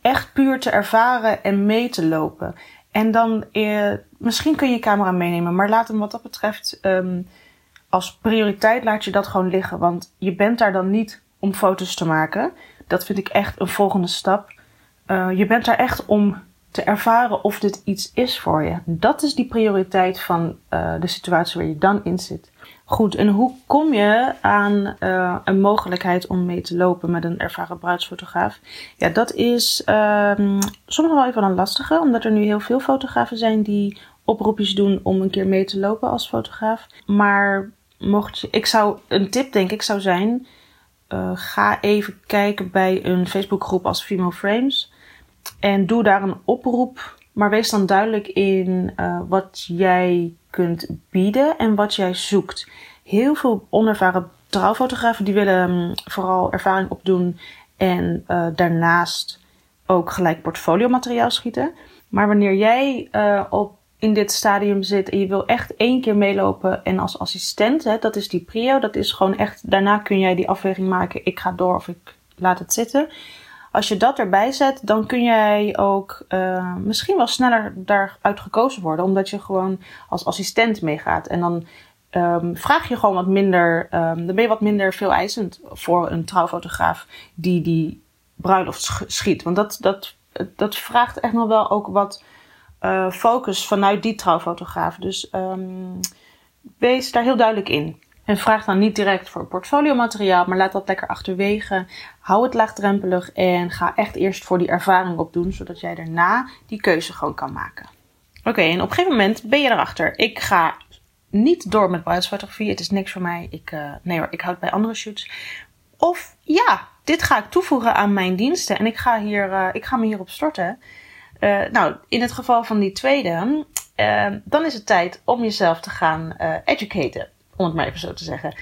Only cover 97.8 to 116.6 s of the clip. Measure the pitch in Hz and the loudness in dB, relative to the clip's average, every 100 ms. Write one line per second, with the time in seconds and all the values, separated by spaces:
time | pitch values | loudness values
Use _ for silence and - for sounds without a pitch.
97.8 | 156 160 _ _ - 202 - 214 214 190 | -4 -10 _ _ -2 0 2 2 2 2
98.8 | 214 214 202 185 - - 175 185 - 285 | 2 2 0 0 -4 -12 -8 -8 -2 2
99.8 | 302 254 233 214 202 180 180 185 190 196 | 2 2 0 0 2 4 4 2 2 0
100.8 | 196 190 - - - 185 196 214 - 190 | -4 -4 -4 -8 -6 -2 0 -2 -2 -4
101.8 | 185 - - - - 196 254 233 220 - | -4 -12 -20 -12 0 2 2 2 0 2
102.8 | 202 202 190 180 180 - 185 180 175 - | 2 4 2 0 -2 0 2 2 0 -2
103.8 | 175 - 208 - 190 185 - 180 175 175 | -2 0 -2 0 -2 -2 0 0 2 0
104.8 | 190 185 185 165 165 175 175 190 185 175 | 4 4 2 -4 -4 -4 -4 -4 -10 -12
105.8 | 170 170 165 165 175 226 262 - _ 214 | -10 -10 -6 2 2 2 -2 -12 _ -4
106.8 | - 165 165 - 147 139 135 - - - | 0 2 0 -6 -6 -6 -8 -8 -12 -14
107.8 | - _ _ _ _ - 226 220 160 175 | -20 _ _ _ _ -8 -2 2 2 2
108.8 | 190 - 370 262 196 226 220 277 277 202 | 0 0 2 2 2 0 0 2 2 2
109.8 | - - 160 - 226 - - 185 160 - | 0 -2 -4 0 -2 -2 0 2 2 -2
110.8 | - - _ _ _ 196 247 339 196 214 | -14 -20 _ _ _ 2 2 2 0 2
111.8 | 190 175 170 175 185 202 196 - 208 196 | 2 0 -2 -4 -4 -6 -10 -8 -6 -6
112.8 | 170 196 190 190 180 170 175 160 - 156 | -4 -4 -4 -6 -6 -6 -10 -16 -12 -12
113.8 | 147 143 180 170 - 165 180 180 - 190 | -12 -10 -6 -4 -4 -6 -8 -6 -4 -2
114.8 | 220 220 220 208 - - - - - _ | -2 -6 -12 -14 -14 -16 -16 -18 -20 _
115.8 | _ _ 330 349 - _ - 320 | _ _ -2 -2 -8 _ 0 2